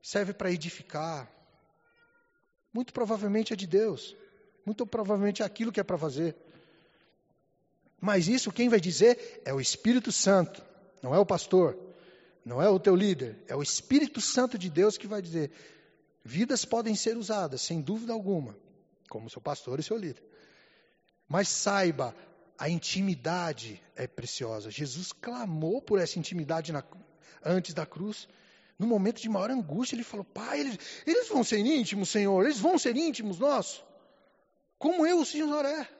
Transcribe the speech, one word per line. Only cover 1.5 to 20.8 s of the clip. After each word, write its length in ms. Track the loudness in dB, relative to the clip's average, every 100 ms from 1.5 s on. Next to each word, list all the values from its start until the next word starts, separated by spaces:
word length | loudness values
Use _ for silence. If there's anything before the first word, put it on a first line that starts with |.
| _ _ _ _ _ _ _ _ _ _ _ _
muito 200 | -6 -4
provavelmente 580 | -2 0 0 0 0 0
é 40 | -4
de 100 | 2
Deus, 480 | 2 4 -2 -10 -18 -20 _ _ _ -8
muito 220 | -4 -4
provavelmente 540 | -2 0 2 2 0
é 40 | -4
aquilo 260 | -2 -2
que 80 | -2
é 40 |
pra 140 | -2 -2
fazer. 380 | -2 0 -2 -4 -18 -20 -20 _ _ _ _ _ _ _ _ _ _ _ _ _
Mas 280 | 2 2 4
isso 240 | 2 0
quem 180 | 0 4
vai 100 | 4
dizer 600 | 4 6 6 6 -2 -12
é 100 | -6
o 60 | -2
Espírito 520 | -2 0 4 4 2
Santo, 520 | 0 4 6 4 -4 -20 -20 -20 _
não 140 | 0 4
é 40 |
o 60 | 4
pastor, 520 | 2 4 4 4 0 -14 -20 -20 -20 -20 _ -8
não 160 | 2
é 80 | 4
o 100 | 6
teu 160 | 6 6
líder, 480 | 4 0 -4 -10 -8
é 80 | -6
o 80 |
Espírito 580 | -2 -4 2 2 2 -2
Santo 360 | -2 2 0 -2
de 120 | -4
Deus 280 | 2 2 2
que 100 | -8
vai 140 | -8
dizer. 300 | -6 -4 -4 -6 -20 -20 _ _ _ _
Vidas 400 | -8 -2 0 0
podem 320 | 0 0 0 0
ser 220 | 0 -2
usadas, 440 | -2 -2 -2 -4
sem 200 | -4 -4
dúvida 320 | -2 -4 -4
alguma, 420 | -6 -2 -2 -4 -12 -20 _ _ _ _
como 200 | -14 -12
seu 120 | -10
pastor 380 | -8 -8 -6 -6
e 40 |
seu 140 | -4 -4
líder. 260 | -6 -10 -18 -20 -20 _ _ _